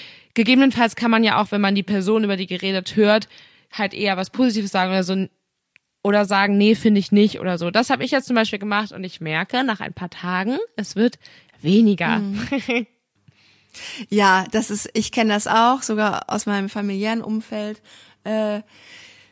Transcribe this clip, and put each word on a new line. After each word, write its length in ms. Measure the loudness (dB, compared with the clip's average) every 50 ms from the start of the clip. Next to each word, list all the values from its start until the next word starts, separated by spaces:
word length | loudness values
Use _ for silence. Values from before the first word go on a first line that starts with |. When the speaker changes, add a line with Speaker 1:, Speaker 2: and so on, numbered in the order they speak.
| -20 -20 -20 -20 _ _ -2
Speaker 1:
gegebenenfalls 600 | 0 2 4 6 6 4 4 4 2 0 0 0
kann 140 | -2 0 2
man 140 | 2 2 2
ja 180 | 2 2 0
auch, 80 | 0 0
wenn 120 | 0 0
man 120 | 0 2 0
die 80 | 0
Person, 420 | 0 0 -2 -2 0 0 0 0 2
über 120 | 0 -2
die 100 | -2 -4
geredet, 500 | -6 -6 -6 -4 -2 -4 -4 -4 -2 2
hört, 320 | 2 4 4 4 2 0 -4 -18 -20 -20 _ _ _ _ _
halt 240 | -8 -6 -6 -6 -4
eher 220 | -4 -4 -2 -2
was 120 | -4 -6 -6
Positives 420 | 0 0 0 2 2 -2 -4 -2
sagen 200 | 0 0 0 2
oder 120 | 0 0 0
so, 240 | 0 -2 -2 -2 -4 _ _ _ _ _ _ _ _ _ _ _ _ _ _ 0
oder 220 | 2 2 2 2
sagen, 320 | 2 2 2 2 2 4
"Nee, 180 | 4 6 6 4
finde 240 | 4 4 4 4 4
ich 120 | 2 4
nicht" 280 | 4 4 4 4 2 -2
oder 180 | -4 -4 -4
so. 140 | -2 -4 0
Das 180 | 0 0 0 0
hab 120 | -2 -2
ich 100 | -2 -2
jetzt 160 | -2 -2 -2
zum 80 | 0 0
Beispiel 240 | 0 0 0 -2 -6
gemacht 320 | -4 -2 -2 -2 -4 -6
und 120 | -10 -12 -12
ich 160 | -12 -12 -10
merke 440 | -8 -4 -4 -4 -4 -2 -2 -2 -2
nach 180 | -2 -4 -4
ein 120 | -6 -10 -10
paar 180 | -10 -12 -12
Tagen, 460 | -12 -10 -6 -4 -4 -2 -2 -2 -2 -4 -6 -8 -8
es 200 | -10 -10 -6 -2
wird 220 | 0 0 0 0 _ _ -20 -20 -20 _ _ _ -6
weniger. 600 | 0 2 4 6 6 4 4 2 0 0 0 -2
Speaker 2:
Mhm. 180 | -2 -4 -6 -8 -6 -4 -6 -6 -4 -2 -4 -4 -4 _ _ _ _ _ _ _ _ -20 _ _ _ _ _ _ _ _ -20 -18 -16 -16 -14 -14 -8 -2
Ja, 360 | 0 2 4 4 4 4 2 0
das 180 | -2 -2 -2 -2
ist, 200 | -4 -4 -6 -4 -4
ich 180 | -4 -4 -2
kenn 160 | -2 0 0
das 200 | 2 0 0 0
auch, 340 | 0 2 4 4 4 2 0
sogar 440 | -2 -4 -2 0 0 -2 -2 -4 -6 -6
aus 160 | -6 -4 -2
meinem 240 | -2 -2 -2 -2 -4
familiären 520 | -6 -6 -4 -4 -4 -2 -2 -2 -4 -4
Umfeld. 600 | -4 -4 -6 -6 -6 -6 -8 -8 -8 -8 -10 -14 _ _ -20 -20 -20 _ _ _ -8
Äh, 380 | -4 -2 -2 -2 -2 -4 -6 -8 _ _ -20 -20 -20 -20 -20 -20 -20 -20 -20 _ _